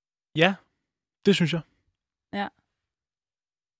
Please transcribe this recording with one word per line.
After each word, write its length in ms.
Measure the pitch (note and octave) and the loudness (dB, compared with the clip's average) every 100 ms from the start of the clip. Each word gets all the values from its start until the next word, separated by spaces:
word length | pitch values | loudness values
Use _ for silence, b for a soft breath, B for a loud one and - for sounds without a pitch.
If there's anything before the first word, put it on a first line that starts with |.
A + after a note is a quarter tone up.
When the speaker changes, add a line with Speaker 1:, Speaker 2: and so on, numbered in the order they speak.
| _ _ _ D3+ | _ _ _ 0
Speaker 1:
Ja, 200 | F3 F#3+ _ _ _ _ _ _ - | 0 0 _ _ _ _ _ _ 0
det 100 | F#3+ | 2
synes 180 | D#3+ | 0
jeg. 80 | E3 - _ _ _ _ _ _ | -4 -10 _ _ _ _ _ _
Speaker 2:
Ja. 140 | G3+ G3 - _ _ _ _ _ _ _ _ _ _ _ | -10 -10 -12 _ _ _ _ _ _ _ _ _ _ _